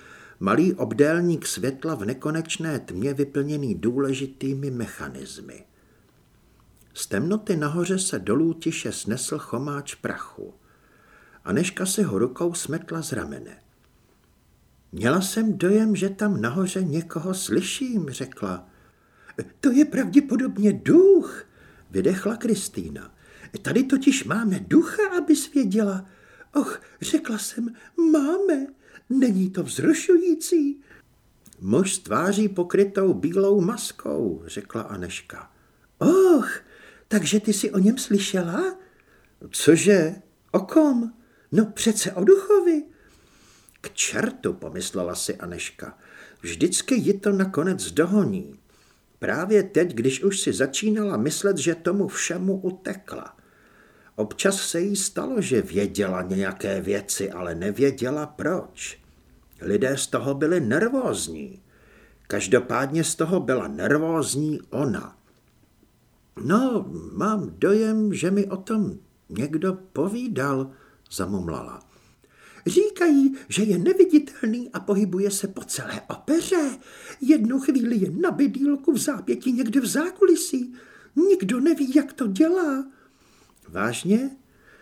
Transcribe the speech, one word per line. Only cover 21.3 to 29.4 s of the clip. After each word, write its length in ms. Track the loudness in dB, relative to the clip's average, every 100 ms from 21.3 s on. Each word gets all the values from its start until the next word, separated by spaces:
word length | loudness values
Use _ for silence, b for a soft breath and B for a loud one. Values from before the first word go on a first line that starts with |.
| -10 -18 b b b b
vydechla 460 | 0 0 0 -2 -2
Kristýna. 800 | -2 -2 -2 -8 -10 -12 -16 B B B B -10
"Tady 200 | 0 0
totiž 420 | 2 2 4 2
máme 360 | -2 -2 0 -2 2
ducha, 340 | 2 4 0 0 0
abys 340 | 2 2 2
věděla." 540 | 0 2 2 0 -2 -8 B B B B
"Och," 280 | -2 -2 -6 b b
řekla 380 | -2 -2 -2 -6
jsem, 300 | -6 -6 -8 -10 B 0 4
"máme. 540 | 4 2 0 2 0 -2 -12 b b _
Není 400 | 2 4 4